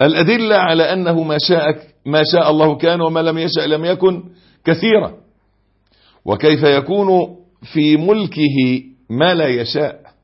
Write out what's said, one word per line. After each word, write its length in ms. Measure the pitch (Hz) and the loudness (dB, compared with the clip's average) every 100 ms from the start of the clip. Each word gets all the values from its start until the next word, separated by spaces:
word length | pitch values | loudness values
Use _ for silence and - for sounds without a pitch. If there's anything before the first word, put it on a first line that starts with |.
الأدلة 540 | 143 160 170 233 220 208 | 0 2 0 0 2 0
على 380 | 180 165 156 | 2 0 0
أنه 300 | 190 175 170 | 0 -2 -2
ما 140 | 160 151 | -2 -4
شاء، 500 | - 175 151 151 - _ 135 | 0 0 0 -4 -10 _ -4
ما 180 | 151 151 | 0 2
شاء 180 | 175 151 | 2 2
الله 260 | 151 156 143 | 2 2 0
كان 240 | 165 175 | 0 0
وما 180 | 165 165 | -2 -2
لم 180 | 165 160 | -2 -2
يشأ 300 | 165 165 147 | -4 -4 -2
لم 180 | 151 165 | -2 -2
يكن 380 | 180 185 175 - - _ _ - | 0 0 0 -8 -20 _ _ -2
كثيرة، 520 | 165 226 214 151 - _ _ _ _ _ _ _ _ _ _ - | 0 2 0 0 -8 _ _ _ _ _ _ _ _ _ _ -4
وكيف 380 | 131 151 151 | 0 2 2
يكون 720 | 147 139 139 196 196 185 175 - _ _ 120 | 2 2 0 -2 2 0 0 -8 _ _ -8
في 240 | 160 151 151 | -2 2 2
ملكه 840 | 170 214 196 - 151 135 127 127 - - - | 2 0 -2 -2 -2 0 0 -2 -6 -18 -10
ما 240 | 117 165 | -2 0
لا 140 | 175 151 | 2 0
يشاء؟ 540 | 123 117 147 147 - - _ | -2 -4 -4 -4 -6 -20 _